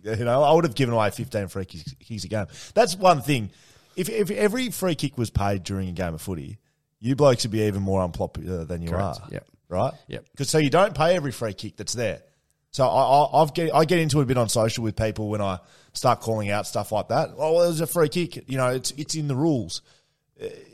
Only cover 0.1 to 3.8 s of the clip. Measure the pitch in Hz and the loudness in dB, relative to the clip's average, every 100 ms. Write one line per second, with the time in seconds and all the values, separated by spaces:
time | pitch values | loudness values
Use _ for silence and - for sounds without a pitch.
0.1 | 110 120 127 143 160 165 117 127 117 104 | -2 2 4 6 6 4 0 0 2 0
1.1 | - 110 107 95 98 92 82 - - - | -2 -6 -6 -6 -6 -10 -12 -16 -16 -12
2.1 | 110 92 107 95 - - - 226 185 185 | -12 -6 -6 -6 -10 -2 2 2 4 4
3.1 | 160 123 135 101 - _ _ | 4 2 0 -2 -10 _ _